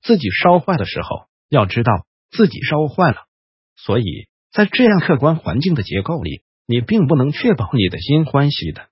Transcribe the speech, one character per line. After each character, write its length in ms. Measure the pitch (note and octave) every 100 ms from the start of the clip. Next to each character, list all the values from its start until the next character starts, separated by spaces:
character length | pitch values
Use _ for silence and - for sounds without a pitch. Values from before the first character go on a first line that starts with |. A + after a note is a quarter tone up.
自 160 | - A3
己 100 | A#2
烧 280 | F2 F3+ F3
坏 180 | - F3
的 80 |
时 160 | F#2+ -
候， 240 | - - _ _ _
要 180 | C#3+ G2
知 160 | -
道 100 | A#2 G#2+ - _ _
自 180 | - G#3
己 140 | -
烧 260 | - D3+ D3+
坏 220 | - E3+
了。 140 | B2 - _ _ _ _ _
所 220 | - A2
以 300 | G#2 D2 - _ _
在 140 | - G#3
这 180 | -
样 160 | B3 G3
客 160 | - D3
观 200 | D3 D#3+
环 240 | - F#2+
境 140 | E3+
的 80 | E3
结 200 | F#2 F#2+
构 180 | F#2+ E3
里， 220 | E2+ - _ _ -
你 140 | A#2+
并 260 | A#2 A3 C#3+
不 80 |
能 160 | D3+ C3
确 240 | D3 B3
保 160 | G3 G#2
你 160 | B2+ F#2
的 120 | E2+
心 240 | - D3
欢 260 | D#3+ C#3 C#3+
喜 220 | C#3+ E2
的。 160 | D2+ -